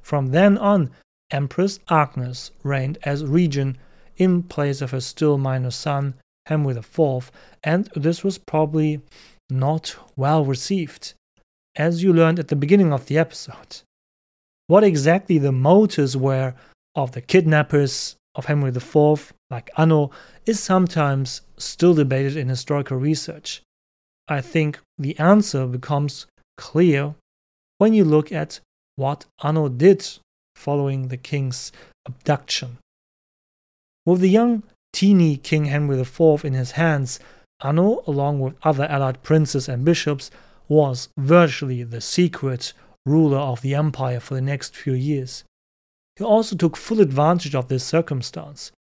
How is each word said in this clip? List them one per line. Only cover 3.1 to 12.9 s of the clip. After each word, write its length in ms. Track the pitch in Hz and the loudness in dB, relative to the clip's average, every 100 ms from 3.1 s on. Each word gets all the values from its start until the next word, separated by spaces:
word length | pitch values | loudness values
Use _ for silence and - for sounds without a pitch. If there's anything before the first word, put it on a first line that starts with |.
| 143 151 | -6 0
regent 500 | 160 175 139 135 127 - - - - | 2 2 0 -4 -6 -16 -20 -20 0
in 280 | 185 175 | 2 2
place 380 | 175 - 143 139 | -2 -4 -4 -4
of 100 | 131 | -6
her 100 | 131 | -6
still 360 | - - 151 143 | -8 0 2 2
minor 340 | 135 131 127 | 0 -2 -4
son, 420 | - 151 143 139 127 _ _ - | -4 -4 -2 -4 -8 _ _ -4
Henry 280 | 156 143 | -2 0
the 80 | 120 | -4
fourth, 520 | - - 151 127 127 - - _ | -6 0 0 0 -8 -20 -20 _
and 260 | 156 175 226 | -2 -2 -2
this 300 | - 151 170 | -2 -2 -2
was 140 | 196 180 | -4 -6
probably 640 | - 156 151 156 156 151 - _ - _ _ | -4 -2 0 0 -2 -4 -10 _ -20 _ _
not 460 | 131 135 160 - - - - | -2 0 -2 -6 -16 -16 -4
well 300 | 139 156 139 | 0 2 0
received, 680 | 131 - 196 147 - - _ _ _ _ _ _ - | -4 -2 -4 -4 -10 -20 _ _ _ _ _ _ -2
as 260 | 160 170 | -2 2
you 120 | 190 | 4
learned 260 | 165 160 175 | 4 4 2
at 80 | 143 | -2
the 80 | 147 | -2
beginning 380 | 143 202 175 | 2 4 4